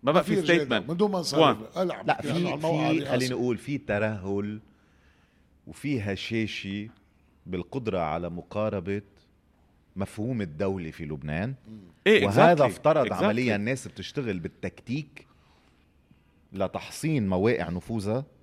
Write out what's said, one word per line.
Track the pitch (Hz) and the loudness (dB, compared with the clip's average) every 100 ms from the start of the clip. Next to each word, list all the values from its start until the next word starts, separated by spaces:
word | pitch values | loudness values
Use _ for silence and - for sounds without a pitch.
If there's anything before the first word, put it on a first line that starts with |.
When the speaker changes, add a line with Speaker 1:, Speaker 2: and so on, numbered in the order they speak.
Speaker 1:
ما | 123 | 4
بقى | |
Speaker 2:
ما | 165 | 2
Speaker 1:
في | 190 | 4
Speaker 2:
في | 202 | 0
رجال | 165 170 | 4 2
Speaker 1:
statement. | 139 | 4
Speaker 2:
دولة. | 113 | -2
بدون | 113 170 208 | -2 0 0
ما | |
Speaker 1:
بوان. | 190 | 0
Speaker 2:
نصرف. | 160 151 156 107 110 170 | -2 6 6 6 -4 -4
لا، | |
Speaker 3:
لا، | 185 120 | -4 -4
Speaker 2:
بحكي | 107 143 - | -2 -2 0
عنه | 165 | -2
على | 175 143 | -2 -2
Speaker 3:
في، | 160 | 0
Speaker 2:
الموقع | 156 156 | 0 2
Speaker 3:
في، | 160 | 0
Speaker 2:
الرئاسي. | 135 | 0
Speaker 3:
خلينا | 127 127 | 0 0
نقول، | 123 123 110 | 0 0 -2
في | - 139 | -4 -8
ترهل | - 101 107 107 92 101 104 107 - _ _ _ _ _ _ _ _ _ - | -2 0 0 -2 -4 -2 -4 -8 -14 _ _ _ _ _ _ _ _ _ -20
وفي | 82 139 135 | -10 -4 -2
هشاشة | 101 95 - 113 107 - 98 101 107 - _ _ _ _ - | -2 -4 -2 -2 -2 -4 -6 -6 -8 -14 _ _ _ _ -8
بالقدرة | 90 87 135 113 98 | -6 -6 -6 -4 -2
على | 80 80 87 | -2 -2 -4
مقاربة | 85 - 104 110 104 87 98 101 _ _ _ _ _ _ _ _ - | -8 -8 -4 -2 -2 -4 -6 -6 _ _ _ _ _ _ _ _ -8
مفهوم | 98 - 110 127 | -8 -6 -4 -4
الدولة | 98 76 98 98 80 | -6 -2 -2 -2 -6
في | 76 | -8
لبنان. | 80 73 73 76 107 135 - 110 90 - - | -8 -8 -4 -4 -4 -6 -14 -20 -20 -4 4
Speaker 1:
إيه، | 208 98 | 6 6
Speaker 3:
وهذا | 107 165 170 | 8 8 8
Speaker 1:
exactly. | 131 | 4
Speaker 3:
افترض | 90 147 156 117 | 4 2 4 2
Speaker 1:
Exactly. | |
Speaker 3:
عمليًا | 98 104 107 127 104 | 2 0 2 0 0
الناس | 107 131 101 | 0 -4 -6
بتشتغل | - 95 - 123 92 | -12 -10 -6 -4 -4
بالتكتيك | 87 - 95 - - 131 147 - - _ _ _ _ _ _ _ _ - _ _ _ | -6 -8 -10 -10 -6 -6 -6 -16 -20 _ _ _ _ _ _ _ _ -20 _ _ _
لتحصين | 95 95 - - - 156 151 101 | -4 -2 -2 -10 -6 0 0 2
مواقع | 92 104 123 85 | 4 4 2 0
نفوذها | 87 - 113 98 117 147 _ | -4 -6 -6 -2 -4 -6 _